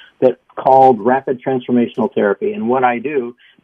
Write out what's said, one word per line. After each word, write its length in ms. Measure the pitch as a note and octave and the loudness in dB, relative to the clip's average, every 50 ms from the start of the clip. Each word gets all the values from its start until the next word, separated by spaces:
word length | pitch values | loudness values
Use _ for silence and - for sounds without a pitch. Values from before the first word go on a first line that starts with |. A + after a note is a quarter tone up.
| - _ _ _ | -20 _ _ _
that 200 | C3+ B2+ A#2+ - _ _ _ | 0 0 0 -2 _ _ _
called 420 | - - C#3 C3 C3+ C3+ C3+ B2+ G#2+ | -4 0 2 4 6 6 4 4 2
rapid 420 | G2 B2+ B2+ B2+ - D3+ C3+ B2 | 0 -2 -2 -2 -2 -6 -8 -6
transformational 720 | - C#3 C3 B2+ B2 - B2 A#2+ A#2+ A2+ - - A2 G#2 - | -6 -6 -6 -6 -4 -2 0 0 0 -2 -2 -4 -6 -4 -2
therapy. 380 | A2+ G#2+ G2+ G2 - G#2+ G#2 | -2 0 0 0 -2 -4 -6
And 160 | G#2+ G#2 A2 | -6 -4 -4
what 160 | A#2 B2+ C3+ B2+ | -2 0 0 0
I 160 | B2 A#2+ A#2 | 0 -2 -2
do 380 | A2+ D3 D#3 C3+ A#2+ A#2+ B2 _ _ _ _ _ | -6 -4 -4 -4 -6 -6 -12 _ _ _ _ _